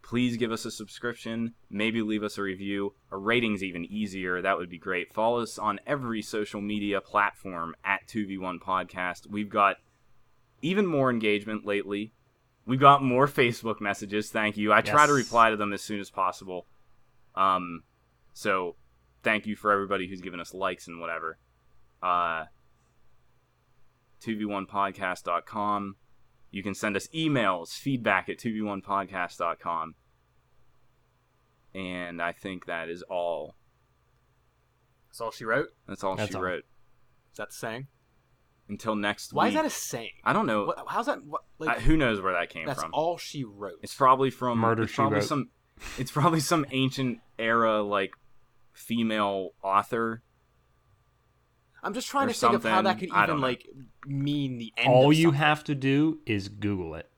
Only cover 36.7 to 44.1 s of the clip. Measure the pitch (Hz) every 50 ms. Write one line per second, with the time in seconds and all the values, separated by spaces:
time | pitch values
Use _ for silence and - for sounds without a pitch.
36.7 | _ _ - _ - _ _ _ _ _ _ _ _ - 107 - - - - 117
37.7 | 110 120 139 - _ _ _ _ _ _ _ _ _ _ _ _ _ _ _ -
38.7 | 104 101 - 113 107 104 104 104 104 - - - - 143 170 233 294 311 311 285
39.7 | - - - - - 120 113 98 - - - 107 139 202 220 147 110 104 101 -
40.7 | - - - - 170 202 233 277 - - - 147 151 - - _ - - 156 156
41.7 | 120 117 110 - 156 160 143 120 110 101 92 95 92 85 85 - - 85 80 107
42.7 | 139 - 78 80 90 139 156 170 175 - - - - 151 127 107 101 101 101 95
43.7 | 87 - - - - - 139 127